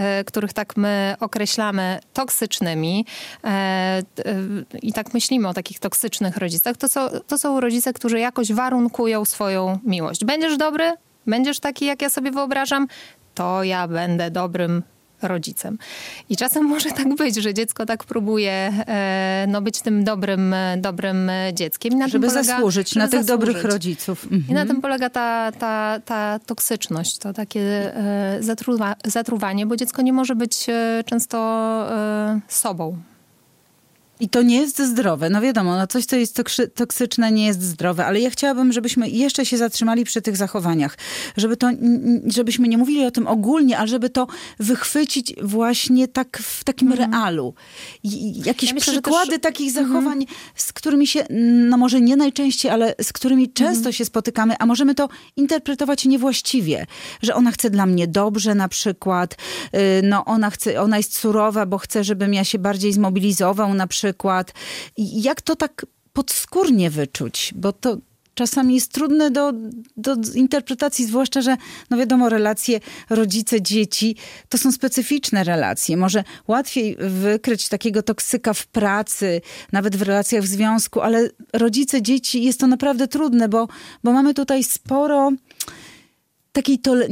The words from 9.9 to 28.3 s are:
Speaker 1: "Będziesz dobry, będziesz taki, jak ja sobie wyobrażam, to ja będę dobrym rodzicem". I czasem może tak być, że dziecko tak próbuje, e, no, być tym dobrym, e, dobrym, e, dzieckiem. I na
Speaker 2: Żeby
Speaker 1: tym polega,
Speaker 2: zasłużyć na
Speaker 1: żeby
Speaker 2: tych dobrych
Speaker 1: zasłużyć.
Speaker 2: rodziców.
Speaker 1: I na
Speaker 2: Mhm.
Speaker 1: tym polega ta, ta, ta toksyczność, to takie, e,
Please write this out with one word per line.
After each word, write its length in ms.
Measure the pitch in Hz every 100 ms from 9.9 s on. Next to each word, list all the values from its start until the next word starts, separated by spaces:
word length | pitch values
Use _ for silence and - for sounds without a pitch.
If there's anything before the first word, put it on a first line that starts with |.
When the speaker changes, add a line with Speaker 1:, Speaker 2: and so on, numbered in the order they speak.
| 180 160 - 214
Speaker 1:
"Będziesz 320 | 302 320 285
dobry, 360 | 311 302 330 339 _ _ -
będziesz 320 | 226 262 285
taki, 260 | 285 254 285
jak 160 | 277
ja 80 | 285
sobie 220 | 277 262
wyobrażam, 560 | 269 269 269 269 277 277 - - - _ -
to 280 | 180 185
ja 240 | 190 185 175
będę 440 | 165 175 170 170
dobrym 520 | 170 180 180 170 175 - _ _ _
rodzicem". 560 | 185 180 - - 185 220 - - - - -
I 60 | 196
czasem 260 | 254 302 302
może 240 | 294 302
tak 240 | 262 269 294
być, 200 | 294 214
że 180 | 208
dziecko 320 | 202 226 - 220
tak 180 | 220
próbuje, 480 | - 233 208 214 202 190 190 208 233
e, 580 | 208 196 190 190 190 196
no, 140 | 202
być 200 | 202 -
tym 220 | 233 208
dobrym, 500 | 202 208 196 190 190
e, 240 | 190 185 180
dobrym, 520 | 190 180 196 190 185
e, 240 | 185 190
dzieckiem. 400 | 175 165 - 233
I 20 | 254
na 120 | 262
Speaker 2:
Żeby 200 | 269 240
Speaker 1:
tym 80 | 254
polega, 180 | 247 247
Speaker 2:
zasłużyć 400 | 214 185 190 220
na 60 | 214
Speaker 1:
żeby 120 | 247
Speaker 2:
tych 80 | 220
dobrych 280 | 240 220
Speaker 1:
zasłużyć. 200 | 180 208
Speaker 2:
rodziców. 540 | 202 170 156 - 185 -
Speaker 1:
I 40 | 190
na 40 | 135 285
Speaker 2:
Mhm. 60 | 262
Speaker 1:
tym 140 | 262
polega 280 | 277 269 254
ta, 420 | 254 233 233 226 220
ta, 400 | 226 220 214 214 -
ta 340 | 220 208 214 -
toksyczność, 720 | 233 - 214 - 165 170 -
to 160 | 202
takie, 280 | 196 202 214 202 202 202 -
e, 440 | 202 202 196